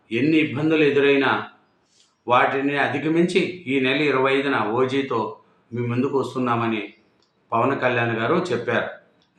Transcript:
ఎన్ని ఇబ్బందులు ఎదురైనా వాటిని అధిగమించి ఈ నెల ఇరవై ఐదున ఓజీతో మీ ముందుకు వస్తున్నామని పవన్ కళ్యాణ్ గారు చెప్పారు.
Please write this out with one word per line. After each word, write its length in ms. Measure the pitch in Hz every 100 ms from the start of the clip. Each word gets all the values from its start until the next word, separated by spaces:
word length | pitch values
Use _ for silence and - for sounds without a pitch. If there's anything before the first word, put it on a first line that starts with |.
| -
ఎన్ని 260 | 113 147 160
ఇబ్బందులు 460 | 156 120 156 156
ఎదురైనా 640 | 147 135 139 139 131 104 - _ _ _ _ _ _ _ 110
వాటిని 500 | 123 139 135 139 143
అధిగమించి 600 | 123 135 156 165 175 190
ఈ 400 | 160 - 123 135
నెల 220 | 127 139
ఇరవై 360 | 147 131 135 139
ఐదున 220 | 139 123
ఓజీతో 800 | 104 117 127 139 131 117 104 - _ _ -
మీ 140 | 117 120
ముందుకు 320 | 120 139 139
వస్తున్నామని 760 | 117 131 123 117 113 110 101 - _ _ _ _ -
పవన్ 280 | 113 123 -
కళ్యాణ్ 380 | 127 120 117 110
గారు 180 | 120 175
చెప్పారు. 540 | 175 117 123 110 - - _ _ _